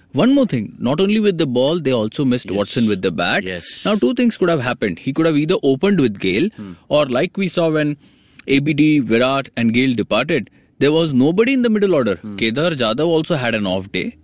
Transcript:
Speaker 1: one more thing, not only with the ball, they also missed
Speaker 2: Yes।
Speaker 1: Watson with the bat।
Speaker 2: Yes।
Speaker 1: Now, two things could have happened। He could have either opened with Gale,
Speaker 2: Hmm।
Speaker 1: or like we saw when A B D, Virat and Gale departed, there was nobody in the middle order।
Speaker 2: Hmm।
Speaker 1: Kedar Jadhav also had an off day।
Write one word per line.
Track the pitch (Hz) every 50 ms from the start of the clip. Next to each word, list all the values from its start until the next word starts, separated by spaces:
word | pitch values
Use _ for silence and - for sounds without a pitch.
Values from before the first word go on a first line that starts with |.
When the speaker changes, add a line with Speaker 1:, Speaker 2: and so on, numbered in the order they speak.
| _ _ -
Speaker 1:
one | 127 190 247 277
more | 285 262
thing, | - - 120 101 - - -
not | 107 120 143 156
only | 196 196 214 220
with | 208 208 185
the | 160 165
ball, | 139 120 123 131 143 170 180
they | 147 131
also | 127 117 107 110 - - 143
missed | 131 123 113 - 92
Speaker 2:
Yes। | 92
Speaker 1:
Watson | 101 101 - - 120 117
with | 107 104 92
the | 98 95
bat। | 82 87 85 92 127 190 92
Speaker 2:
Yes। | 92 92 87 - - - - -
Speaker 1:
Now, | 185 214
two | 202 - 247 254
things | 262 247 233 -
could | - 190
have | 175 170 147
happened। | 117 127 123 - 120 101 85
He | - - 135
could | 139 - 160
have | 165 151
either | 143 151 156 190 -
opened | - 139 135 131 - 202 208 170
with | 135 113 101 -
Gale, | - 95 87 110 165 220 -
Speaker 2:
Hmm। | - 104 95 87 - _
Speaker 1:
or | _ - 147 147
like | 131 120 123 170 185 -
we | 196 196 175
saw | - 180 165 165
when | 156 151 147 147 147 - _ _ _ _ _ _ _ - -
A | - 139 139
B | 143 156 156
D, | 139 151 156 151 147
Virat | 123 110 110 117 123 131 135 135 131 - _
and | 123 117 113 110
Gale | 123 131 135 123
departed, | 110 98 - 104 110 131 156 170 131 98 - _ _ _ _ _
there | _ 131 143 156
was | 160 170 156 139
nobody | 123 131 151 175 196 233 254
in | 277 262 240
the | 233
middle | 214 214 202 196 170
order। | 143 123 104 92
Speaker 2:
Hmm। | 87 - 107 101
Speaker 1:
Kedar | 95 113 110 110 139 160 180
Jadhav | 160 135 120 107 117 135 156
also | 170 165 156 156 - 175
had | 135 127 117 113
an | 110 104
off | 95 92 95 92 104
day। | - 92 - 233 - -